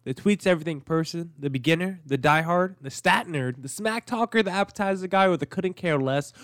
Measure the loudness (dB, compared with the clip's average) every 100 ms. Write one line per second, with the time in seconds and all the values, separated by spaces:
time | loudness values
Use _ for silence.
0 | -8 -2 2 2 2 2 0 -8 -2 -2
1 | 0 -6 -10 -8 -4 -2 2 2 0 -6
2 | -4 0 4 4 4 0 0 -4 -14 0
3 | 2 2 0 -4 -4 -6 -12 -4 -4 -4
4 | -4 -4 0 0 0 0 -2 -2 -4 -2
5 | 0 4 4 2 -2 -2 -4 -2 -2 0
6 | 0 -2 -4 -16